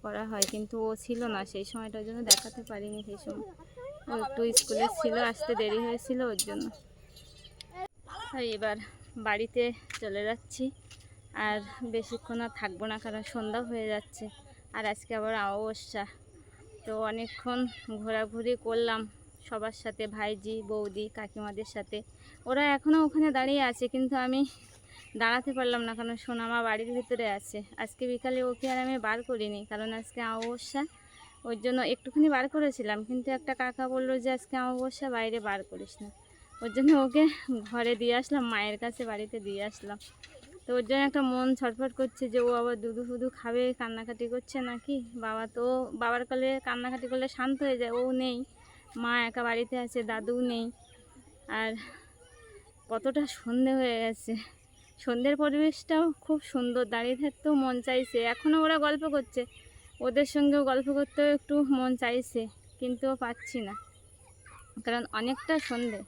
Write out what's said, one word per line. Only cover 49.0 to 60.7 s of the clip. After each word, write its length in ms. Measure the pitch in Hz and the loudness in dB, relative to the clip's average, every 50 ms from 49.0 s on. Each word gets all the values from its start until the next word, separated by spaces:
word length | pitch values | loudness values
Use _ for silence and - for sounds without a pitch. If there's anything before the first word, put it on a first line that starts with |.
| 233 | -2
মা 100 | 240 240 240 233 233 | 2 2 2 2 2
একা 140 | 226 247 240 240 | 0 -2 0 0
বাড়িতে 280 | 233 233 240 240 - 254 247 | 2 0 0 -2 -2 -4 -4
আছে, 160 | 233 - 247 226 214 | -2 -2 -4 -2 -2
দাদু 260 | 220 220 220 208 240 247 254 247 | -2 -4 -2 -2 0 2 2 0
নেই। 140 | 240 233 226 233 240 - - - - - - - - - - - - - - - 220 220 | 0 0 -2 -4 -6 -12 -20 -20 -20 -20 -20 -20 -20 -20 -20 -20 -20 -20 -12 -6 -4 -2
আর 120 | 220 220 220 220 214 - - - - - - - - - - - - 440 427 403 - - _ - - - | -2 -2 -2 -4 -8 -12 -16 -18 -20 -20 -20 -20 -20 -20 -20 -20 -20 -20 -20 -20 -20 -20 _ -20 -10 -6
কতটা 340 | 226 226 - 262 254 294 294 277 - - | -6 0 0 2 2 2 0 0 -4 -8
সন্ধে 320 | - 233 233 247 262 262 262 269 | -6 -2 2 4 4 4 4 4
হয়ে 180 | 254 247 233 226 226 | 4 2 2 2 0
গেছে, 300 | 226 226 - - - 226 214 220 - - - _ _ - - - - - - - | 0 -2 -4 -4 -4 -4 -4 -4 -10 -18 -20 _ _ -20 -20 -20 -20 -20 -8 -2
সন্ধ্যের 320 | - 240 240 247 277 285 285 302 | 0 0 2 4 4 4 4 4
পরিবেশটাও 600 | 294 277 294 302 311 302 - - - 330 311 330 339 302 - - | 4 4 6 4 4 2 0 -2 2 4 4 4 4 2 -2 0
খুব 140 | - 311 302 - - | 0 0 0 0 -2
সুন্দর, 320 | - 262 247 247 240 247 247 202 240 | -2 0 0 2 2 2 2 2 0
দাঁড়িয়ে 240 | 233 233 247 254 247 285 | -2 0 0 0 2 0
থাকতেও 300 | 285 269 _ - 302 302 277 262 | -2 -2 _ 2 4 6 6 6
মন 120 | 262 247 247 233 - | 4 2 0 0 2
চাইছে। 300 | 254 254 262 - - 240 233 233 240 | 2 2 2 2 0 2 2 2 0
এখনও 240 | - - 311 302 320 311 | 2 4 4 6 6 6
ওরা 120 | 311 320 311 294 | 6 6 6 4
গল্প 180 | 294 294 294 311 311 285 | 4 2 2 0 2 2
করছে, 260 | 285 247 - - 262 240 - - - - - - - - - - - - | 0 0 0 -4 -4 -4 -4 -8 -20 -20 -20 -20 -20 -20 -20 -10 -2 -2
ওদের 220 | 254 233 269 285 269 - | 2 4 4 4 4 4
সঙ্গেও 280 | 294 285 285 285 294 285 262 | 6 6 6 6 6 6 4